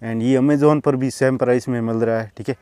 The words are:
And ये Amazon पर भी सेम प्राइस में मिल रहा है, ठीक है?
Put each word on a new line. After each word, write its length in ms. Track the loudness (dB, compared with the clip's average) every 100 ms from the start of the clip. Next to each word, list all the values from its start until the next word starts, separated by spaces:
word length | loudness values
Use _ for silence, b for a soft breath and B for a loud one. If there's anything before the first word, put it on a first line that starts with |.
And 200 | -6 -2
ये 160 | 2 2
Amazon 420 | 4 4 4 2
पर 160 | 0 0
भी 140 | -2
सेम 260 | 0 0 0
प्राइस 320 | 0 0 0
में 120 | -4
मिल 160 | -2 -2
रहा 240 | 0 -2
है, 100 | -6 -10
ठीक 120 | -8
है? 80 | -4